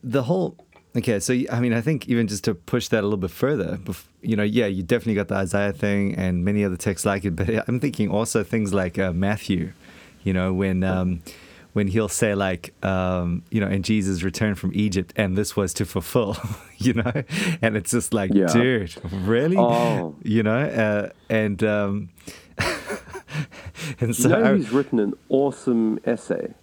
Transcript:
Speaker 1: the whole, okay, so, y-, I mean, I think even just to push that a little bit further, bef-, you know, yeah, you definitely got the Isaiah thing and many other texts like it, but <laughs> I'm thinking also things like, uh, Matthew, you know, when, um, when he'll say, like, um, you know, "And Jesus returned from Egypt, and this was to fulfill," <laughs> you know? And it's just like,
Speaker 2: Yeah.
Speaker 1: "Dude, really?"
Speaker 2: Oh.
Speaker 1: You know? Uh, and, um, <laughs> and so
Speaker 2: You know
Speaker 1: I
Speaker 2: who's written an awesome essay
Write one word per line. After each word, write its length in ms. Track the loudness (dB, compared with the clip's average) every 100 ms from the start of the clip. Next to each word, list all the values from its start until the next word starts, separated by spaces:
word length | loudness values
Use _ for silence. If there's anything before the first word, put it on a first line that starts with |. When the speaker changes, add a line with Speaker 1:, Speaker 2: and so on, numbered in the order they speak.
Speaker 1:
the 200 | 0 0
whole, 340 | 2 0 0 -6 -20 -20 _ -2
okay, 220 | 0 0
so, 120 | 2
y-, 120 | 0 2
I 80 | 0
mean, 140 | 2
I 80 | 2
think 280 | 2 -2 0
even 160 | 2 2
just 160 | 0 -2
to 100 | -2
push 320 | -2 -2 0
that 140 | 0
a 40 | 2
little 120 | 0
bit 100 | -2
further, 480 | -2 0 0 -2 -4
bef-, 220 | -8 -10 -12 _
you 120 | -2 0
know, 60 |
yeah, 220 | 2 2 2
you 160 | 0
definitely 320 | 0 0 2
got 140 | 0 0
the 80 | 0
Isaiah 380 | 0 0 0
thing 420 | 0 0 2 0 0
and 280 | 0 0
many 200 | 2 2 0
other 100 | 0
texts 300 | -2 0 0
like 180 | 0
it, 120 | -2 -2
but 120 | 0
<laughs> 180 | 0 0
I'm 120 | -2
thinking 300 | -2 -2 0
also 340 | 0 0 -2
things 300 | 0 0 0
like, 240 | 0 0 0
uh, 160 | -2
Matthew, 600 | 0 0 -2 0 -2 -2 -8 -20 -20 -20 -8
you 100 | -2
know, 180 | 0 2 0
when, 280 | 0 2
um, 380 | 0 2 0 -2 -8 -20 -20 -20 -6
when 140 | -2 0
he'll 200 | 2 0
say, 240 | 2 2
like, 400 | 2 0 -2 -8 _
um, 600 | -2 0 0 0 0 -2 -2
you 100 | -2
know, 60 | 0
"And 180 | 0 2
Jesus 380 | 0 2 0
returned 340 | -2 0 -2 0
from 140 | -2
Egypt, 400 | 0 0 0 -2 -2
and 220 | 0 0
this 180 | -2 0
was 160 | -2 -2
to 100 | -4
fulfill," 500 | -4 0 0 0 -4 -6 -10
<laughs> 200 | -12 -2
you 160 | 0
know? 200 | 2 0 -4 -4 -4 -2 0
And 160 | 0 0
it's 140 | 0
just 200 | -2 0
like, 200 | 0 2
Speaker 2:
Yeah. 140 | 4 4
Speaker 1:
"Dude, 460 | 4 4 2 -2 -8 -8 -4
really?" 320 | 0 2 2 4
Speaker 2:
Oh. 580 | 4 4 2 0 -2 -6
Speaker 1:
You 200 | 0 2
know? 140 | 4 2
Uh, 460 | 0 0 2 2 -2 -10 _
and, 340 | 0 0 0
um, 460 | 0 2 0 -2 -6 -14 -20 -20 -20 -6
<laughs> 1400 | -4 -4 -6 -10 -10 -16 -10 -8 -8 -10 -18 -12 -12 -4
and 160 | -2 0
so 140 | 2
Speaker 2:
You 60 | 2
know 80 |
Speaker 1:
I 40 | 4 2
Speaker 2:
who's 140 | 2
written 280 | 0 0 0
an 140 | 0 -4 _
awesome 720 | 0 2 -2 0 2 2 0 -2
essay 480 | -4 -4 -6 -6 -10